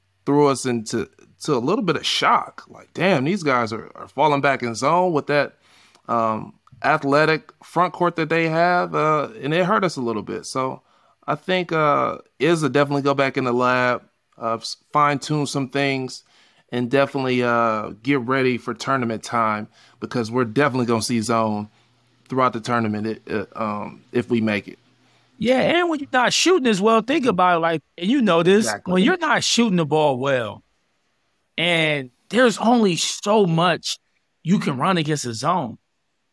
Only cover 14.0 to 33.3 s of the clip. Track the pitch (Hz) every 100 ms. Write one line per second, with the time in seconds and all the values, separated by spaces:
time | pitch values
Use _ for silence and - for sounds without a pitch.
14 | - _ _ - 117 113 - - _ 151
15 | 147 139 - 151 139 147 131 139 139 135
16 | 127 - _ _ _ _ _ 123 123 135
17 | 139 139 131 127 120 117 117 107 107 101
18 | 120 143 117 135 131 120 123 110 - 135
19 | 117 110 - 120 110 107 107 _ - -
20 | 113 127 110 120 117 113 143 127 117 113
21 | 104 120 110 117 110 104 104 _ _ _
22 | _ _ - 131 127 117 113 120 110 104
23 | 110 107 - 104 95 - 110 104 101 -
24 | _ 120 117 120 110 104 - - _ _
25 | _ _ _ - 220 254 - 339 349 302
26 | 277 254 233 - 320 370 254 190 214 226
27 | 220 311 247 185 180 170 165 165 - -
28 | 180 285 214 165 170 202 220 202 - 185
29 | 220 359 311 214 - - 233 180 147 156
30 | 151 127 139 131 110 101 _ _ _ _
31 | _ _ _ _ _ - 170 165 156 147
32 | 127 _ - 208 254 - 214 247 208 160
33 | - - 208